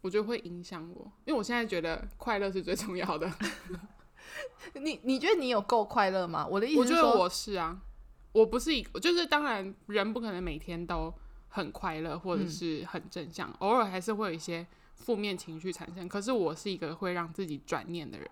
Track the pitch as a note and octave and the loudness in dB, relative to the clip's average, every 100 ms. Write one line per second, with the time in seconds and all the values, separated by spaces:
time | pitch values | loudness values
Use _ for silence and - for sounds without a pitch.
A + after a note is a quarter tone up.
0 | F#3 G#3 G#3+ A#3+ E3+ F3 F3 F3 E3 F3+ | 0 0 0 -4 -6 -12 -10 -12 -12 -14
1 | G#3 - - C#4+ G3+ A#3+ A3+ F3+ E3 D#3+ | -16 -12 -2 0 0 0 0 0 0 -4
2 | - - - G#3 G3 F#3+ E3+ F#3+ G#3+ F3+ | -6 -8 -2 0 0 -2 -2 -2 -2 -4
3 | F3 D#3 B3+ - G#3+ - F#3 F3+ G#3 - | -2 -2 -2 -4 -6 -6 -10 -12 -12 -20
4 | - - - - C5+ - - C#4+ D4+ B3+ | -20 -20 -14 -12 -12 -12 -16 -6 -4 -2
5 | B3 C4 D#4+ G4+ B3+ A3+ G3+ A#3 G#3 B3 | 0 2 4 4 4 2 4 4 4 4
6 | G3 F#3+ F3 D#3+ - G3 A#3+ D4+ B3 E4 | 4 4 0 -2 0 2 4 6 6 8
7 | D4+ A3+ F3+ - - G3 E3 F#3 - - | 8 8 6 0 -4 -4 -4 -6 -14 -16
8 | - - - A3 A3 A#3 D4+ C#4 - - | -20 -20 2 6 6 4 2 0 0 0
9 | E4 F4 E4+ D4 D4 G#3+ F#3+ G3 - G#3 | 4 4 4 4 4 0 -4 -10 -2 0
10 | G#3 A3 A3+ F3+ F3+ D3+ - E3+ E3+ E3+ | 2 0 -4 -4 -4 -6 -6 -6 -2 -2
11 | D#3+ E3+ - - - - D#3 - F#3+ D#3 | -2 -6 -16 -20 -10 -6 -6 -4 -4 -2
12 | E3 D#3+ F#3 F#3 F3+ D#3+ E3+ D3+ F3 F3 | -4 -4 0 0 0 -2 -2 -4 -4 -8
13 | - - E3+ E3 - - G3 B3 G#3 F#3 | -8 -10 -8 -8 -8 -2 4 4 4 0
14 | F3 G#3 G#3 E3 E3+ E3+ E3+ - - - | -2 -2 -2 -4 -6 -6 -8 -18 -20 -12
15 | - G#3+ G#3 F3+ - D#3+ F3+ E3+ - F3 | -2 0 0 -4 -8 -8 -8 -8 -10 -10
16 | F3+ G3+ G3+ B3 E3 D#3 G#3 F3+ D#3+ E3 | -6 -4 0 2 2 0 -6 -4 -4 -4
17 | F#3 F3+ E3+ E3+ F#3+ C#3+ - D3+ C#3 E3+ | -4 -2 -4 -6 -6 -6 -4 -6 -4 -8
18 | D3 - C2 | -8 -12 -14